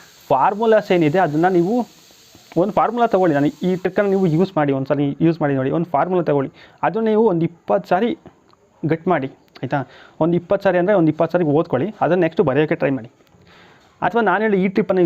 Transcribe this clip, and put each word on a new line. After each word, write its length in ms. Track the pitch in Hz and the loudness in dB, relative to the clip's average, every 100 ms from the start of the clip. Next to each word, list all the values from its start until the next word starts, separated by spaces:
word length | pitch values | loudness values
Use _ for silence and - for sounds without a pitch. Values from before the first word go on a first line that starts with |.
| - - - | -12 -12 -2
ಫಾರ್ಮುಲಾಸ್ 640 | 131 160 196 226 214 202 | 0 0 0 2 2 2
ಏನಿದೆ 260 | 180 156 180 | 0 2 2
ಅದನ್ನ 300 | 170 147 175 | 0 0 2
ನೀವು 380 | 180 175 247 220 - - - _ - - 160 | 2 0 -2 -4 -12 -20 -20 _ -20 -6 -2
ಒಂದು 120 | 202 | 0
ಫಾರ್ಮುಲಾ 340 | 180 175 233 233 | 0 0 0 0
ತಗೊಳ್ಳಿ. 280 | 196 185 143 | 2 2 2
ನಾನು 80 | 143 | 0
ಈ 300 | - 185 185 | -2 -4 -2
ಟ್ರಿಕ್ 220 | 185 185 | -4 -2
ಅನ್ನು 100 | 202 | 0
ನೀವು 160 | 196 185 | 0 2
ಯೂಸ್ 260 | 156 185 - | 0 0 0
ಮಾಡಿ, 160 | 143 | -2
ಒಂದ್ಸಲ 280 | 135 135 143 143 139 165 | -2 -2 -2 -2 0 0
ಯೂಸ್ 140 | 165 | 0
ಮಾಡಿ 140 | 147 | -2
ನೋಡಿ. 160 | 135 131 | -2 -2
ಒಂದು 160 | 156 170 | -2 -2
ಫಾರ್ಮುಲಾ 280 | 139 170 185 | -2 0 -2
ತಗೊಳ್ಳಿ, 300 | 156 143 131 - - _ | 0 -2 -2 -10 -20 _
ಅದನ್ನ 240 | 147 196 220 | -4 -2 0
ನೀವು 120 | 214 226 | 2 2
ಒಂದು 120 | 170 | 0
ಇಪ್ಪತ್ತು 440 | 165 - - 202 - | -2 -6 -4 -2 0
ಸಾರಿ 300 | 180 233 - - _ _ _ _ _ 156 | -2 -2 -6 -12 _ _ _ _ _ -4
ಗಟ್ 220 | 160 185 | -2 -2
ಮಾಡಿ, 140 | 165 131 - _ - | -2 -4 -12 _ -12
ಆಯ್ತಾ? 180 | 175 143 - - - - | -6 -6 -6 -14 -12 -4
ಒಂದು 160 | 160 175 | 0 0
ಇಪ್ಪತ್ತು 240 | 175 196 | 0 -2
ಸಾರಿ 140 | 196 180 | 0 0
ಅಂದ್ರೆ 180 | 180 202 | 2 2
ಒಂದು 80 | 160 | 2
ಇಪ್ಪತ್ತು 240 | - 165 | 0 0
ಸಾರಿ 120 | 175 | 0
ಓದ್ಕೊಳ್ಳಿ, 500 | 160 143 165 127 175 - | 0 0 0 -2 -4 -4
ಅದನ್ನ 200 | 147 180 | -2 0
ನೆಕ್ಸ್ಟ್ 220 | 165 165 185 | 0 0 0
ಬರೆಯೋಕೆ 240 | 131 156 | 0 0
ಟ್ರೈ 160 | 160 147 131 | 0 -2 -4
ಮಾಡಿ. 120 | 117 _ _ _ _ - - - _ - 170 | -8 _ _ _ _ -20 -20 -20 _ -6 -2
ಅಥವಾ 160 | 220 | 0
ನಾನು 200 | 208 185 | 0 0
ಹೇಳಿ 220 | 220 202 | 0 0
ಈ 40 | 190 | 0
ಟ್ರಿಕ್ 220 | 190 202 | 0 0
ಅನ್ನು 120 | 185 | 2